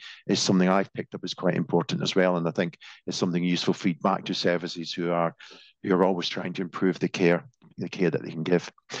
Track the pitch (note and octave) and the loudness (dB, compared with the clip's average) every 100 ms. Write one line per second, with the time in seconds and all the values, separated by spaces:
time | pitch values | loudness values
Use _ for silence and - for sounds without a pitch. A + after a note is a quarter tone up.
0 | - - - G2 - F#2+ F#2 G2 F#2+ - | -16 -10 -2 0 4 4 6 4 0 -6
1 | - F#2+ F2+ - F2+ E2+ E2 F2 D#2+ F2 | -10 -8 -10 -2 0 0 0 0 0 -4
2 | F#2+ F#2+ F2+ F2+ E2 G2+ E2+ - - - | -2 2 2 2 -2 -2 -4 -4 -20 -16
3 | - - F#2 F2 F2 F2 - - G2 D#2+ | -8 -2 0 0 2 0 0 0 -2 0
4 | G2+ F#2+ - F2+ F#2 F2 F2 F2 E2 - | 0 -2 -4 -2 0 0 -2 -8 -10 -6
5 | E2+ E2+ E2 - - - - _ G2+ F2+ | -2 0 0 -4 -20 -20 -20 _ 0 4
6 | F#2+ F2+ - G2 F2+ F2 F2 - F#2+ E2 | 4 2 -4 -6 -6 -6 -6 0 0 0
7 | F2+ - E2+ E2+ - _ - - F#2 - | -2 2 4 2 -2 _ -20 -10 -8 -2
8 | F2 - - E2 D#2+ F2 - - - - | 0 -2 -6 -6 0 0 0 -18 -14 -10